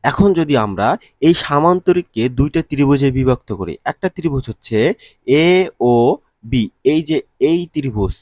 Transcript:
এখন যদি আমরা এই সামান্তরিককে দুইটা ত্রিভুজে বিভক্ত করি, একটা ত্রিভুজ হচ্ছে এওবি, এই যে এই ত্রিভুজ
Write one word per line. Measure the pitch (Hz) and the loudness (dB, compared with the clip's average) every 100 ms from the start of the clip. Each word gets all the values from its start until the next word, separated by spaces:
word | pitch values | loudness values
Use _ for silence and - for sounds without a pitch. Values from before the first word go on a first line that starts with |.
এখন | 156 - 202 | -4 2 2
যদি | 170 156 135 | 2 2 0
আমরা | 107 95 107 190 _ _ | 0 -2 -2 -2 _ _
এই | 160 170 | 2 2
সামান্তরিককে | - 147 165 180 180 180 175 - 123 123 | 0 0 2 2 0 -2 -2 -4 -4 0
দুইটা | 143 165 | -2 -2
ত্রিভুজে | 160 135 139 143 139 | -4 -2 2 2 2
বিভক্ত | 131 131 123 _ | 0 0 -2 _
করি, | 98 90 - | -10 -8 -8
একটা | - - 185 | -8 -6 -6
ত্রিভুজ | - 160 139 120 | -4 -6 -6 -8
হচ্ছে | 110 - 110 131 226 - _ - 139 | -14 -4 0 0 -2 -12 _ 0 2
এওবি, | 165 180 180 - 123 120 120 185 _ _ 110 123 110 _ | 4 2 0 -2 0 4 2 0 _ _ -4 -2 -4 _
এই | 131 156 | 0 0
যে | 151 156 - _ 139 | -2 -6 -6 _ 0
এই | 170 175 | 0 -4
ত্রিভুজ | 156 135 104 98 - | -6 -6 -4 -4 -6